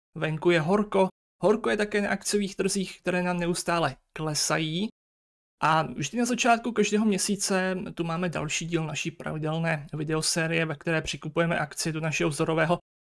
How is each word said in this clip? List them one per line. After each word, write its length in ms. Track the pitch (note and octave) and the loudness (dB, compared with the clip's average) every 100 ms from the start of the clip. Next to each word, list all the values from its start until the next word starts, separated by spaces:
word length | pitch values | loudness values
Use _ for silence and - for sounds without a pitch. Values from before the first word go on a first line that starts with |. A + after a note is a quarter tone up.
| _ | _
venku 360 | E3 D#3 D#3 F3 | -4 -2 0 4
je 100 | E3+ | 4
horko. 480 | D3+ G#3 G#3 G3 F#3+ - _ _ | 4 2 2 2 2 0 _ _
Horko 280 | F3+ A#3 A#3 | 2 4 2
je 60 | G#3+ | 0
také 240 | G#3 G#3 | 0 0
na 100 | G3+ | 0
akciových 460 | G3 - G#3 G3 - | -2 0 0 0 -2
trzích, 440 | F#3+ G3+ F#3 - | -2 -2 -4 -6
které 220 | F3+ F3+ | -4 0
nám 160 | F3+ F3 | 0 0
neustále 580 | E3+ F3 - E3+ D3 - _ | 0 -2 0 0 0 -4 _
klesají. 760 | - D#3 D3 - D#3+ D#3 E3 A3+ - _ _ _ _ _ - | -6 -4 0 0 0 0 -2 -4 -8 _ _ _ _ _ -2
A 200 | D3+ D#3+ | 2 4
vždy 360 | - - D3 A#3 | 2 -4 -4 -2
na 60 | |
začátku 480 | A#3+ A#3+ B3 A#3 A#3+ | 0 2 4 4 2
každého 320 | A3 G#3 G#3 | 0 2 4
měsíce 720 | A3 F#3+ - G3 - F#3+ F#3 F#3 - | 2 2 0 0 0 0 0 -2 -6
tu 100 | - | -6
máme 240 | E3+ E3 F3+ | -4 -2 -2
další 380 | D#3 D3+ - E3 | -2 -4 -4 -2
díl 200 | E3 D#3 | -2 -2
naší 240 | C#3+ E3 | -4 -6
pravidelné 760 | D#3+ D3+ D#3 D3+ E3 E3 D#3 C#3+ | -6 -6 -4 -2 0 0 -2 -4
videosérie, 720 | D3+ D3+ D#3 - F3 E3 E3 D#3+ | -6 -2 0 0 0 0 0 0
ve 100 | C#3+ | -2
které 260 | E3+ D#3+ | -2 0
přikupujeme 560 | D#3+ D3+ D#3 E3 E3+ D#3+ | -2 -6 -4 0 0 0
akcie 340 | D3+ - E3 | -2 -4 -4
do 80 | D#3 | -2
našeho 300 | D#3+ D3 E3+ | -2 0 0
vzorového 480 | C#3+ D#3+ D#3+ D#3+ E3+ _ _ | 0 0 2 2 0 _ _